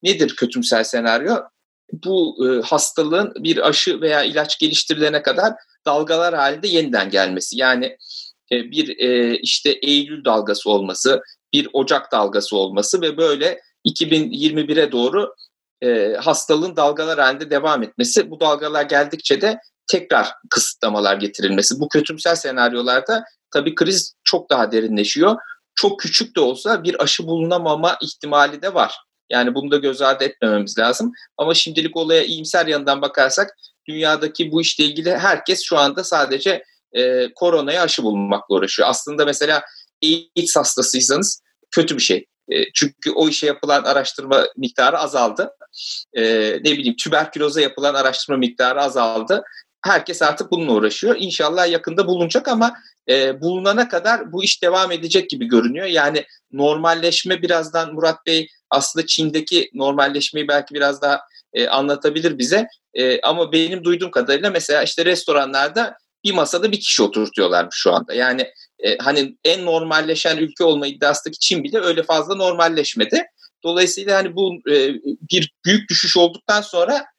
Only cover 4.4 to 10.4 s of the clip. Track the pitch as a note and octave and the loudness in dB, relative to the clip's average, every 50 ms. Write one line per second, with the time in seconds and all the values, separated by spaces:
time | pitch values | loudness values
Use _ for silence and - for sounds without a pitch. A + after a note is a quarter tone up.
4.4 | D3+ D3 - - D#3 D#3 D3+ - - - D#3+ D3+ D3+ D3+ D3+ D3+ D3 C#3 C3 E3 | -2 -2 -2 -2 0 0 0 0 -2 -2 -2 0 0 0 0 0 0 0 0 2
5.4 | F#3 A3 A3 - _ _ _ _ _ D#3 C#3+ D3+ D#3 D3+ E3 D#3+ E3+ F3 E3 D#3 | 2 0 0 -2 _ _ _ _ _ 0 0 0 0 0 0 0 2 0 0 2
6.4 | C#3 C#3 D3 D#3 E3+ G#3 F3 E3 D#3+ C#3+ A#2+ G#2+ G2 F#2+ G2+ F#2+ F#2+ F#2 F#2 F#2 | 0 0 0 -2 -4 0 0 0 0 2 0 0 0 2 2 2 2 2 0 -4
7.4 | - - - A#2 C3 C3 B2+ B2 B2+ C3 - _ - - - - - - _ _ | -6 -8 -4 0 2 2 2 2 0 -6 -8 _ -20 -20 -18 -18 -20 -20 _ _
8.4 | _ _ B2 A#2+ A#2 A#2+ - D3+ D3+ C#3 - - - B2+ B2 B2 A#2+ A#2+ A#2+ - | _ _ -4 -4 -4 -4 -2 -4 -2 -2 -2 -2 0 0 2 2 2 0 0 -2
9.4 | - A#2+ - - - D3 C3+ - - C#3+ C#3+ C#3+ C#3+ C#3+ D#3 D3+ C#3 C3+ A2 A2 | -2 -2 -2 0 0 0 -2 0 0 0 0 0 0 -2 -8 -4 0 0 2 2